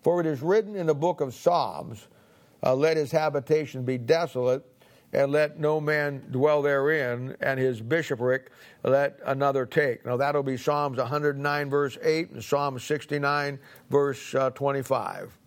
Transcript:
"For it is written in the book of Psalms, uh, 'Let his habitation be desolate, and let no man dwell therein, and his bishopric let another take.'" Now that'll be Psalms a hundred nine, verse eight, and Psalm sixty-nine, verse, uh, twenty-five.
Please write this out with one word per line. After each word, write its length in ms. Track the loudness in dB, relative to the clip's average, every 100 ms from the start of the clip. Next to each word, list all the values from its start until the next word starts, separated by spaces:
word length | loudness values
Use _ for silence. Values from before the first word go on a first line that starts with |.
"For 200 | 2 2
it 40 | 0
is 160 | -2
written 340 | 2 0 0 -4
in 120 | 0
the 80 | 2
book 240 | 0 0
of 140 | -6
Psalms, 760 | 0 2 2 0 -6 -10 -14 -18 _ _ _ _ _
uh, 100 | 0
'Let 220 | 4 2 2
his 160 | 0
habitation 720 | 2 2 -2 0 0 0 -6
be 140 | -4 -4
desolate, 680 | 2 2 2 0 0 0 -4 _ _ -20 _
and 180 | 0 2
let 300 | 2 0 0
no 220 | -2 0
man 420 | 0 0 0 -6 -6
dwell 300 | 2 4 4
therein, 760 | 2 2 2 0 0 -4 -8 -4
and 180 | -2 2
his 220 | 0 -2
bishopric 680 | -2 -2 0 -2 0 0 -4 -20 -20 -6
let 360 | 2 2 2 -2 -4
another 400 | 0 2 2 0
take.'" 400 | 0 0 -2 -4
Now 100 | -2
that'll 260 | 0 0
be 140 | 0 -2
Psalms 420 | 0 0 0 -2
a 60 | -2
hundred 320 | 0 0 0
nine, 320 | -2 -2 0
verse 280 | 0 0 0
eight, 280 | 0 0 -2
and 120 | -10
Psalm 380 | -2 0 0 -4
sixty-nine, 800 | -4 -6 -4 -2 0 0 -2 -8 -16 -20 _
verse, 440 | 2 2 -2 -4
uh, 180 | 0 0
twenty-five. 840 | 0 -2 -2 -2 -2 -2 -8 -12 -18